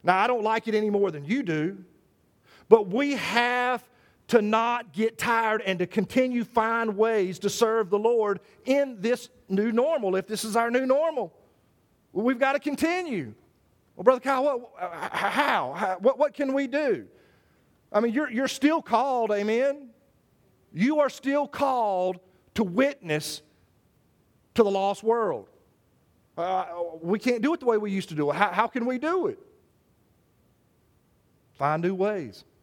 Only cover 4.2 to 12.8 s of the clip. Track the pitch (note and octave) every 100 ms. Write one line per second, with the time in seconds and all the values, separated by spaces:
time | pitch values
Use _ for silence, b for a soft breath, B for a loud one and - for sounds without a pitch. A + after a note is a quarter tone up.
4.2 | - A#3 G#3 A3 A#3 A#3+ A#3 D#3 A3+ A3
5.2 | - A#3 A3+ G#3+ G3+ F#3 F3+ - F#3+ -
6.2 | B3+ A#3+ A#3 - A3 A3+ A3+ G3+ A3 A3
7.2 | F#3 F3 G3+ - A3+ A3+ G3+ G3+ A3 A#3+
8.2 | G#3+ F#3+ b b - C#4 C#4 A#3 G#3 A#3+
9.2 | - _ _ F#3+ A3 A3+ C#4 D#4+ G3+ F#3
10.2 | F#3+ G#3+ A3 G#3+ A#3 B3 C4 C4+ D#4+ D#4
11.2 | F3+ _ _ _ _ _ _ _ _ -
12.2 | A#3 B3+ C4+ C#4 D4 C#4